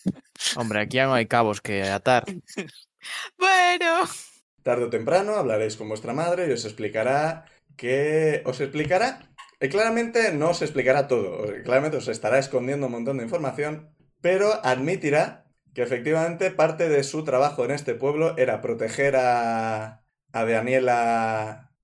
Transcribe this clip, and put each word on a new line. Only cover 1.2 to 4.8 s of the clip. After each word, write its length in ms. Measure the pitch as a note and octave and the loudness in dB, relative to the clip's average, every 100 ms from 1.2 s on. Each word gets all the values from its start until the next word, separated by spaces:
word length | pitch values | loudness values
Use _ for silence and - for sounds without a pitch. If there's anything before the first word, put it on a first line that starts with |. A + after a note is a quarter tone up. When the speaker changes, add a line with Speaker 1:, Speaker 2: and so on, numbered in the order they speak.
| A2+ | 2
Speaker 1:
cabos 360 | A#2+ A2+ G#2 | 2 2 0
que 220 | - G2 | -4 -2
atar. 400 | G2 G2 - B2 D#3 F3+ - - D#3 - _ _ - - - - | -2 -2 2 2 2 -12 -12 -14 -14 -16 _ _ -14 -12 -12 -2
Speaker 2:
Bueno. 680 | F#4 F#4 F4+ F4 E4+ E4+ - - - _ _ _ | 2 4 4 2 0 0 -2 -6 -18 _ _ _
Speaker 3:
Tarde 220 | B2+ B2 | -2 -2